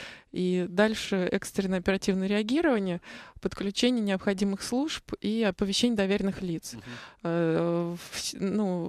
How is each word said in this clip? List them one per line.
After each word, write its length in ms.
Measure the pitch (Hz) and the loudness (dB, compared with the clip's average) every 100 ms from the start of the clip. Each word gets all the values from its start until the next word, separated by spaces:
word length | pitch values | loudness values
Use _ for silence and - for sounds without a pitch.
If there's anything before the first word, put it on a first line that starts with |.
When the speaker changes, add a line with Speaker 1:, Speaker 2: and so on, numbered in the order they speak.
| - - - | -14 -18 -10
Speaker 1:
И 340 | - 180 180 175 | -2 0 2 0
дальше 480 | 180 214 214 - 190 180 | 2 2 2 -2 0 0
экстренное 480 | 196 - - 190 185 | -2 -2 -4 0 0
оперативное 480 | 180 190 - 190 190 | 0 0 2 0 2
реагирование, 720 | 208 214 277 339 233 190 175 - - - - | 0 2 2 4 2 0 -4 -6 -18 -18 -6
подключение 640 | 190 - 196 - 247 247 | -6 -2 -4 2 2 2
необходимых 600 | 202 190 - 196 202 196 | 2 0 0 2 0 0
служб 500 | - 240 311 - - - | -2 0 0 -4 -8 -6
и 220 | 202 220 | -2 2
оповещение 540 | 214 185 202 202 240 220 | 2 2 0 2 2 4
доверенных 460 | 190 202 196 196 | 2 2 0 -2
лиц. 320 | 185 160 - | -4 -4 -6
Speaker 2:
Мгм. 260 | 117 123 120 - - | -14 -14 -14 -16 -8
Speaker 1:
Э, 720 | 170 170 165 165 170 170 170 175 | -2 2 2 2 2 0 -2 -6
в 220 | - - | -10 -8
с-, 180 | - - | -8 -4
ну, 460 | 196 202 202 180 | -2 0 0 0